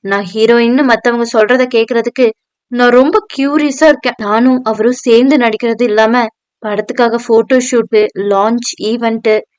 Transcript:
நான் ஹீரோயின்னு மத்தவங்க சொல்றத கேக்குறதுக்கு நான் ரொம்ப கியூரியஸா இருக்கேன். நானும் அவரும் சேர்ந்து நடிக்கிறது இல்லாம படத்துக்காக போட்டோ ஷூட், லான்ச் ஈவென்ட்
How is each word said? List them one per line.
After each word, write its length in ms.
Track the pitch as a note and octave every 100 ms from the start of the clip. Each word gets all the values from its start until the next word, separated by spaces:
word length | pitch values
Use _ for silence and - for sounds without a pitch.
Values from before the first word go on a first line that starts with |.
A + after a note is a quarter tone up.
நான் 220 | G3 G3+ G3
ஹீரோயின்னு 520 | A3 A3 A#3+ A#3 B3+ C#4
மத்தவங்க 360 | A3+ B3 A#3 A#3
சொல்றத 320 | A#3 G#3+ B3+ B3 A#3+
கேக்குறதுக்கு 520 | A3+ A#3 A3+ - A#3+ - _ _ _
நான் 240 | A#3+ B3 A#3+
ரொம்ப 180 | C#4 G#4+ G#4 -
கியூரியஸா 520 | C#4 D4 D4 C4+ D#4
இருக்கேன். 320 | D4 B3+ A#3+
நானும் 400 | G#3 A3 B3+ B3+
அவரும் 380 | B3+ G#3+ A3 B3 -
சேர்ந்து 320 | A3+ C4 C#4+
நடிக்கிறது 460 | A#3 G#3+ A#3+ A3
இல்லாம 420 | A#3+ G#3 A3 A3+ A3 _ _ _
படத்துக்காக 580 | G#3+ G#3 G#3+ B3+ A#3+ A3+ -
போட்டோ 320 | A3+ B3+ B3+ B3
ஷூட், 300 | A#3+ F#3 G#3+ G#3+ - G3+
லான்ச் 420 | G3 G#3 A#3 A#3+ -
ஈவென்ட் 500 | G#3 A#3+ A#3 A3+ A3+ G#3+ -